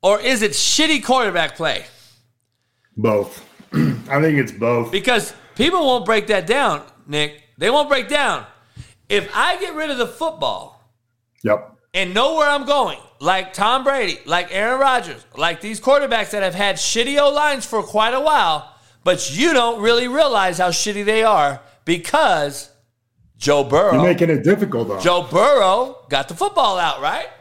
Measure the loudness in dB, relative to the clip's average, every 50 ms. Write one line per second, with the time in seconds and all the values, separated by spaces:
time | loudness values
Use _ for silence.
0 | 4 4 2 2 2 0 0 2 0 0 0 0 0 0 2 2 2 2 2 0
1 | 0 0 2 2 2 0 0 0 -2 -2 -4 -4 -4 -2 -2 -4 -6 -12 -20 -20
2 | -20 _ _ _ _ _ _ _ _ _ _ _ _ _ _ _ _ _ _ -4
3 | -2 0 0 0 -2 -6 -10 -20 -20 -20 _ _ -20 _ -2 0 0 0 -2 -4
4 | -6 -4 -2 0 2 2 2 0 0 -2 -4 -4 -2 0 0 0 -2 -2 -6 -4
5 | -2 0 0 0 -2 -4 -12 -18 -20 -20 -4 -2 0 0 2 0 0 2 0 0
6 | 0 0 0 0 0 0 -2 -2 0 0 0 0 2 0 -2 -2 -6 -14 _ _
7 | _ -8 -4 -4 -4 -4 -6 -14 _ _ _ _ -2 0 2 2 2 2 0 -2
8 | -2 -2 -2 -2 0 0 -2 -4 -6 -12 -20 _ _ _ _ -20 -20 -20 _ _
9 | _ _ -2 -2 -2 -2 -2 0 0 0 0 -2 -4 -8 -6 -8 -6 -6 -4 -4
10 | -4 -6 -4 -6 -6 -6 -6 -4 -6 -6 -6 -6 -10 -16 -20 _ _ _ _ _
11 | _ _ _ _ _ _ _ _ _ -2 0 0 -2 -10 -20 _ _ _ _ -4
12 | -4 -2 0 0 0 0 2 2 2 2 0 -2 0 0 0 0 0 -2 -4 -8
13 | -14 -20 _ _ -2 0 0 0 -2 -6 -6 -2 0 0 0 0 0 0 -2 0
14 | -2 -4 -4 -6 -6 -2 -2 -2 -2 -2 -4 -4 -2 -2 0 2 2 2 2 0
15 | -2 -4 -14 -16 -18 _ _ -2 -2 -2 -2 -4 -8 -10 -10 -4 0 2 2 2
16 | 2 0 -2 -2 -2 -2 -4 -2 -2 -2 -2 0 -2 -2 0 -2 -4 -4 0 -2
17 | -2 0 2 2 2 4 2 2 0 0 0 -2 -6 -6 -4 -4 -4 -2 0 0
18 | 0 2 0 0 0 2 2 2 2 2 0 -2 -4 -12 -20 _ _ _ _ _
19 | _ 0 0 0 -2 -8 -2 0 0 2 4 2 2 2 -2 0 2 2 2 2
20 | 2 -2 0 2 2 2 2 2 0 0 0 0 0 0 0 -2 -4 -4 -4 -4
21 | -2 0 0 2 2 2 4 4 2 0 0 -4 -12 -20 _ _ _ -4 -4 -4
22 | -2 -2 0 2 2 2 2 0 0 -4 -6 -10 -16 -18 _ _ _ _ _ _
23 | _ _ _ _ _ _ _ _ 0 2 2 2 2 2 2 4 4 4 4 4
24 | 4 4 4 4 2 2 2 2 4 2 2 2 2 -2 -2 -4 -4 -4 -4 -2
25 | 0 2 2 2 0 0 0 2 4 4 4 4 4 4 4 2 0 -4 -6 -16
26 | -10 -4 -2 -2 -2 -4 -6 -4 -4 -2 0 2 2 2 2 0 0 -2 -2 -2
27 | -4 -4 -4 -4 -8 -10 -14 -20